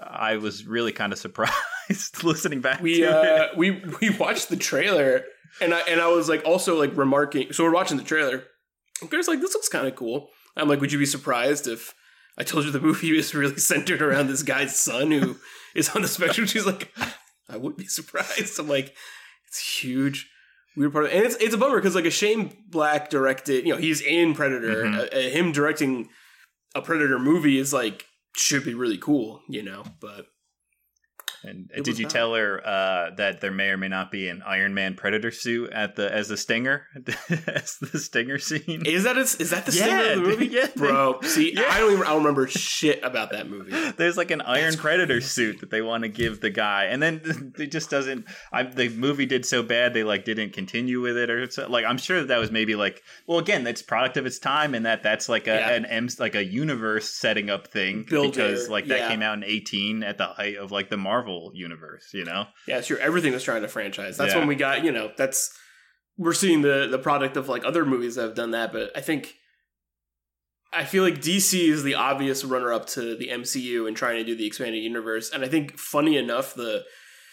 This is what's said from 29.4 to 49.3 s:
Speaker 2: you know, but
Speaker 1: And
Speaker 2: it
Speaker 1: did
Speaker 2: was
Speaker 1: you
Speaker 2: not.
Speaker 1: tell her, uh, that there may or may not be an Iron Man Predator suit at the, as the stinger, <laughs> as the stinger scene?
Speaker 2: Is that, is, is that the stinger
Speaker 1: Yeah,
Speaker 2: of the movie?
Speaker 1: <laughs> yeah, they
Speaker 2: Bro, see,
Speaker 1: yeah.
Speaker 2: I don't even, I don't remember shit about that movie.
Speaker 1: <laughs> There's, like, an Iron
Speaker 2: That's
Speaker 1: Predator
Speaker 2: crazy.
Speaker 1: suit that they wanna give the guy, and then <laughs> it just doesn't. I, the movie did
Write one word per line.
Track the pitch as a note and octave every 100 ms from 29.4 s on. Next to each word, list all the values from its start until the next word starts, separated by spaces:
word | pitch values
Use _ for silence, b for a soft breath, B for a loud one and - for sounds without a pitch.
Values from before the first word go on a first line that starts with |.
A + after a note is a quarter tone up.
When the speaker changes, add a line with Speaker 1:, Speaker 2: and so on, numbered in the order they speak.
| -
Speaker 2:
you | A#2+
know, | G2 G2 G#2+ -
but | G#2 G2 - _ _ _ _ _ _ _ _ _ - -
Speaker 1:
And | G#2 F#2+ F2+
Speaker 2:
it | -
Speaker 1:
did | C3+
Speaker 2:
was | A2+
Speaker 1:
you | A2
Speaker 2:
not. |
Speaker 1:
tell | A#2 A#2 A2+
her, | G#2 F#2+ A2
uh, | G2 F#2+ F2+ E2+ F#2
that | G2 F2+
there | G2
may | F#2+ G2
or | F#2+
may | F#2+
not | F#2+ F#2
be | G2 F#2
an | F2+ G2+
Iron | F#2+ G2
Man | G2 F#2+ F#2
Predator | G2+ G#2+ A2+
suit | - B2 A#2 A#2
at | A2 G2+ -
the, | G2+
as | G#2+ G2+
the | G2+
stinger, | - A2+ C3 C#3 - C#3
<laughs> | B2+ - - D#3+ -
as | D3 - -
the | C3+ D3+
stinger | - A#2+ B2 C#3+
scene? | - D#3 E3+ D#3+ D#3
Speaker 2:
Is | F3
that, | A3+ B3
is, | B3+ -
is | D#3
that | F3 C4
the |
stinger | F3+ G#3+ F#4+
Speaker 1:
Yeah, | -
Speaker 2:
of | F#3+
the | F3+
movie? | A3 B3
Speaker 1:
<laughs> |
yeah, | A#3+ C4
they | -
Speaker 2:
Bro, | C#3+ C#3 C3+ -
see, | C#4+ D#3+ D#3+
Speaker 1:
yeah. | - F#3+
Speaker 2:
I | G3
don't | A3
even, | G3
I | D#3
don't | D#3
remember | D3 C#3 C3
shit | - - - D3+ -
about | B2+ B2 G#2+
that | G#2 -
movie. | G2+ - D#4 D4
Speaker 1:
<laughs> | F#3+
There's, | E3+ E3+
like, | E3+
an | D#3
Iron | - C3
Speaker 2:
That's | D#3+ D#3+
Speaker 1:
Predator | D#3 F3+ D#3+ A#2+
Speaker 2:
crazy. | -
Speaker 1:
suit | B2+ A2 G2
that | -
they | A2+
wanna | A2+ A#2 A2+
give | G#2 A2+ G#2
the | A2
guy, | G2+ G#2 G2+ G2
and | B2+
then | D#3+ D#3 D#3 B2+ C3+ D3
<laughs> |
it | D3
just | D#3 -
doesn't. | C#3+ C3+ B2+ - B B
I, | B2
the | B2+ B2+ A#2+
movie | A2+ C#3 C#3+
did | C3